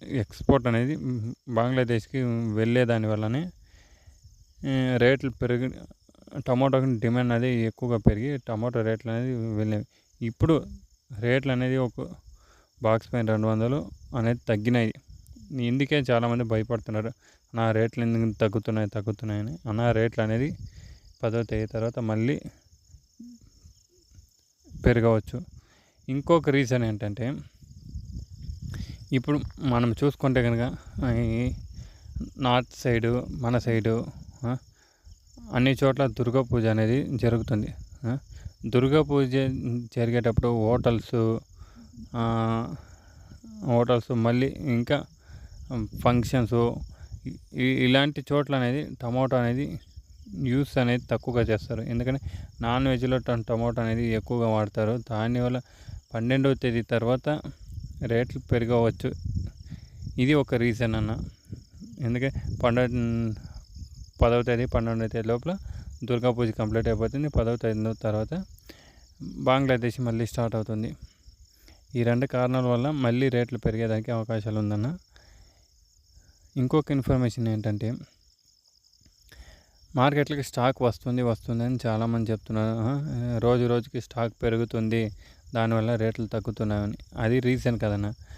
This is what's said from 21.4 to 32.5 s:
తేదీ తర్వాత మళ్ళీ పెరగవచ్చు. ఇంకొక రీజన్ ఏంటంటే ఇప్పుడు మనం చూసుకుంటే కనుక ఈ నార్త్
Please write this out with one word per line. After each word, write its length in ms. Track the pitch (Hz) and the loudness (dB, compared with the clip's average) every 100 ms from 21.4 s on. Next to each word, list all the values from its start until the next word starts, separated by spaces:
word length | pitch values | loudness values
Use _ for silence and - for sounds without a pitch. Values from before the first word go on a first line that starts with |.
తేదీ 220 | 110 110 107 | -2 -2 -2
తర్వాత 340 | 113 113 123 | -2 -4 -2
మళ్ళీ 420 | 110 110 117 156 - - _ _ _ - _ - 240 240 - _ - _ _ 359 _ - - _ _ _ - - 123 | -2 0 0 -2 -6 -18 _ _ _ -20 _ -20 -20 -20 -20 _ -20 _ _ _ _ -20 -20 _ _ _ -18 0 4
పెరగవచ్చు. 560 | 117 113 110 - 123 180 - - _ _ _ - | 6 6 4 0 -8 -10 -18 -20 _ _ _ -6
ఇంకొక 400 | 135 139 170 147 | -2 4 4 4
రీజన్ 340 | 139 120 123 | 2 4 2
ఏంటంటే 500 | 113 104 104 104 123 151 - - - - - - - - - - - - - - - - - | 0 -2 -4 -4 -6 -6 -10 -20 -20 -20 -14 -14 -12 -12 -14 -14 -12 -12 -10 -10 -10 -12 -2
ఇప్పుడు 260 | 127 120 147 - - | -2 0 -2 -2 -4
మనం 360 | 135 120 120 110 | 0 2 2 2
చూసుకుంటే 400 | 143 - 139 131 | 0 2 2 2
కనుక 320 | 120 117 123 165 - - 135 117 | 2 2 0 -4 -10 -4 0 0
ఈ 360 | 117 113 127 - - - - - - - - - | 0 0 -2 -4 -10 -16 -18 -18 -14 -10 -10 -2
నార్త్ 380 | 131 | 2